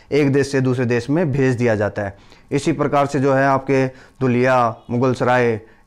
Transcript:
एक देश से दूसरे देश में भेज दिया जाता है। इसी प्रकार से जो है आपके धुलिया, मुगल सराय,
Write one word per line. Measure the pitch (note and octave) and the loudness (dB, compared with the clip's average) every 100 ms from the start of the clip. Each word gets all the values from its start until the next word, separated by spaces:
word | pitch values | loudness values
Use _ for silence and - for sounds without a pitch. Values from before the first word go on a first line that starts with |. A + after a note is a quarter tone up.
| - | -4
एक | C#3 C#3+ | 0 2
देश | C#3 C#3 | 2 0
से | C3+ | 0
दूसरे | B2+ B2+ | 0 -2
देश | A#2+ A#2+ A#2 | 0 -2 -2
में | D#3 E3 | -2 0
भेज | C3+ C3 | 0 0
दिया | A#2 A#2+ | 0 0
जाता | G#2 G#2 G#2 | 0 -2 -4
है। | G2+ - - - - | -8 -10 -20 -20 -6
इसी | C#3+ E3+ | -4 -2
प्रकार | - A#2 C#3+ C3+ | -2 0 0 0
से | C#3+ | 0
जो | C#3 | 0
है | C3+ C3+ | 2 2
आपके | C3+ C3 C3+ C3 - - _ | 0 0 0 0 -6 -20 _
धुलिया, | C3 A#2+ B2+ B2+ A#2 A2 - | -2 2 2 2 0 -2 -6
मुगल | A#2+ C3 | -2 0
सराय, | A#2+ B2 B2 A#2+ A2 - - | 0 0 2 2 -2 -8 -20